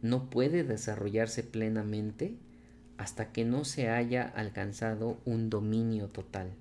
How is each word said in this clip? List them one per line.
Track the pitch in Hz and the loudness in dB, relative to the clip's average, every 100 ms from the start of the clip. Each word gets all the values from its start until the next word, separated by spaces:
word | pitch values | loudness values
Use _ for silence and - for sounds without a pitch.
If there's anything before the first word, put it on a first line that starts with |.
no | 117 127 131 | 2 2 2
puede | 120 131 170 | 2 4 4
desarrollarse | 143 107 - 107 104 107 113 117 | 2 -2 -2 -2 0 2 2 0
plenamente | 113 113 110 110 104 107 107 104 175 240 - - - - - - | -4 -2 0 0 0 -2 -4 -4 -6 -6 -14 -20 -20 -20 -20 -12
hasta | 101 - 110 | -10 -6 -4
que | - 117 | 0 2
no | 127 | 2
se | 143 - 120 | 0 0 2
haya | 117 120 123 | 4 4 2
alcanzado | - - 107 104 101 104 113 110 117 - | 0 -2 -4 -2 -4 -2 -2 0 -2 -2
un | - 113 113 | 0 0 2
dominio | 110 107 110 113 110 101 | 2 2 2 2 0 -2
total. | - 95 95 92 92 | -8 -8 -6 -6 -10